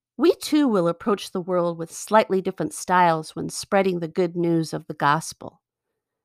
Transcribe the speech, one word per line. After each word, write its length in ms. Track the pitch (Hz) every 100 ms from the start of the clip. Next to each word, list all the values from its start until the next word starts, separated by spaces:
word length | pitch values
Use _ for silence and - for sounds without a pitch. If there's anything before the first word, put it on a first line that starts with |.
| _ -
we 180 | 294 -
too 320 | - 302 285
will 200 | 202 170
approach 440 | 170 - 202 -
the 100 | 196
world 380 | 175 180 175 165
with 120 | 165
slightly 480 | - - 214 - 190
different 360 | 185 - 156 -
styles 600 | - 180 180 160 156 -
when 140 | 160
spreading 500 | - - 202 190 175
the 80 | 165
good 280 | 160 180 175
news 360 | 170 165 160
of 140 | 156 156
the 80 |
gospel. 680 | 156 147 151 - - - - _ _ _ _ _ _